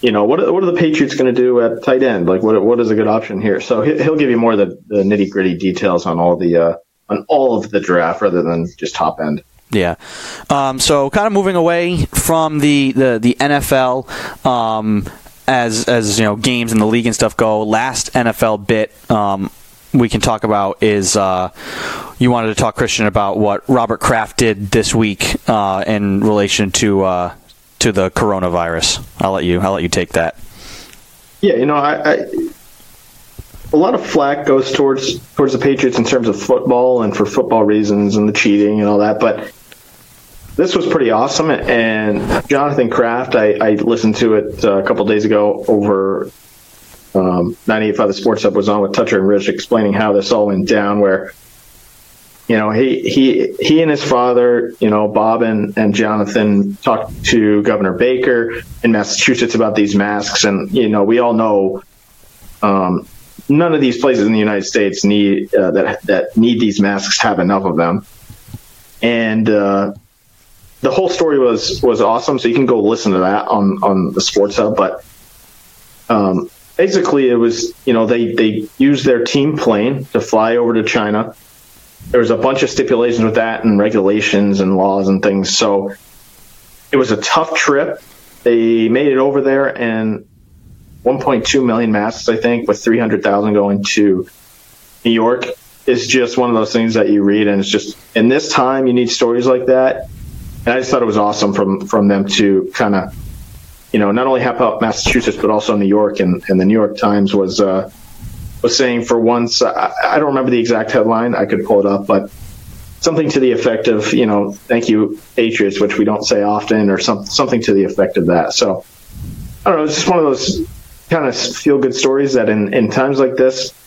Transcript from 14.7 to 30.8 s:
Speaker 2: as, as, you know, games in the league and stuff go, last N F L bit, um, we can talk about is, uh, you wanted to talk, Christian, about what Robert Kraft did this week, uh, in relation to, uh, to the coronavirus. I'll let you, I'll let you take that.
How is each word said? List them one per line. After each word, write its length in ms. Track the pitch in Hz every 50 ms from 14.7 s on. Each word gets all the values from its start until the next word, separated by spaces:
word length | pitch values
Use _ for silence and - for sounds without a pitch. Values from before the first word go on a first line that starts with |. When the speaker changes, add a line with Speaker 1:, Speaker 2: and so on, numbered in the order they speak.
| 110 110 107 110 107 104 95 - - - - - - - -
Speaker 2:
as, 420 | - 131 127 120 117 110 110 - -
as, 300 | 123 117 110 104 101 110
you 60 | 113
know, 100 | 107 104
games 380 | 104 107 131 123 120 117 113 113
in 80 | 110
the 60 | 107
league 200 | 107 110 120 113
and 80 | 120 110
stuff 220 | - - 110 -
go, 260 | - 127 110 107 107 110
last 540 | 107 107 110 120 131 131 - - - -
N 100 | 131 120
F 160 | 117 110 - -
L 160 | 113 107 104
bit, 340 | 101 - 113 110 110 - - - - -
um, 440 | 120 107 104 101 98 98 98 - - - - - - - - - -
we 140 | 135 120 110
can 120 | - 110
talk 220 | - 131 113 107 -
about 400 | 110 107 101 101 98 - - -
is, 340 | 110 104 101 98 - -
uh, 340 | 107 98 95 92 90 92 90 - - - - - - - - - - - - - -
you 120 | 123 123
wanted 180 | 123 120 113 110
to 60 | 107
talk, 200 | - 135 113 -
Christian, 320 | - 127 107 - - 110
about 320 | 104 92 113 101 98 95 101
what 300 | 107 104 101 101 - -
Robert 320 | 135 123 117 110 113 104
Kraft 360 | - - 127 113 110 101 - -
did 320 | 123 113 107 98 104 98
this 240 | - 117 104 - -
week, 420 | 117 113 110 98 - - - - - - -
uh, 360 | 117 107 101 98 95 95 98
in 360 | - 110 104 104 101 98 98 104
relation 500 | 110 107 104 101 98 - - 107 98 90
to, 320 | - - 107 101 98 95
uh, 300 | 92 92 90 87 87 - - _ _ - _ _ _ _ _
to 120 | - 120 104
the 180 | 98 92 92 -
coronavirus. 920 | - 120 107 101 95 92 90 87 87 85 85 85 82 - - - - - - - -
I'll 140 | - 95 95
let 120 | 95 76
you, 160 | 87 87 90
I'll 120 | 95 95 98
let 100 | 92 82
you 80 | 87
take 200 | - 101 90 -
that. 280 | - - 82 80 - - - - - - - - - -